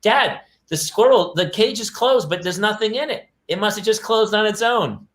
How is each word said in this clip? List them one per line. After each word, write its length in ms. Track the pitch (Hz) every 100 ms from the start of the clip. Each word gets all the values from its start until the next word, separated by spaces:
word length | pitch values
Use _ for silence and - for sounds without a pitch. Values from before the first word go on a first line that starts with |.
Dad, 400 | - 254 233 - - _ _
the 80 | 160
squirrel, 560 | - - 233 254 175
the 160 | 160 175
cage 300 | 185 226 226
is 100 | 220
closed, 400 | - 247 262 160
but 140 | 175
there's 160 | 175 180
nothing 360 | 208 214 220 226
in 140 | 302
it. 200 | 247 - _ _
It 120 | 175
must 180 | 208 208
have 80 | 202
just 180 | 214
closed 300 | - 226 220
on 120 | 214 214
its 160 | 208
own. 460 | 226 240 160 101 -